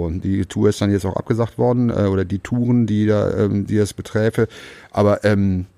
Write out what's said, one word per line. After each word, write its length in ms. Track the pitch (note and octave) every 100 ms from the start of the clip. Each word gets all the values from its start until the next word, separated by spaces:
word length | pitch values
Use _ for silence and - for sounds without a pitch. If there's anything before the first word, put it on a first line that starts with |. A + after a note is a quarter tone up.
und 180 | E2+ F2+
die 220 | G2 G2 F#2
Tour 220 | A2 G#2
ist 120 | -
dann 120 | G2+
jetzt 120 | G2+
auch 120 | F#2+ -
abgesagt 420 | - A2+ A#2 -
worden, 320 | A#2+ B2 A#2+
äh, 140 | A2
oder 200 | G2+ F#2+
die 140 | F2+ G2
Touren, 480 | - A#2+ A#2+ A#2+ G#2+
die 200 | G#2 G#2+
da, 300 | G#2 G2 G2+
ähm, 300 | G#2 G2+ G2
die 100 | G#2+
das 160 | G#2
beträfe. 520 | - - A2 A2 A#2 A2 - - - -
Aber, 320 | - G#2 G2+
ähm, 420 | G#2 G2+ G2 F#2 F#2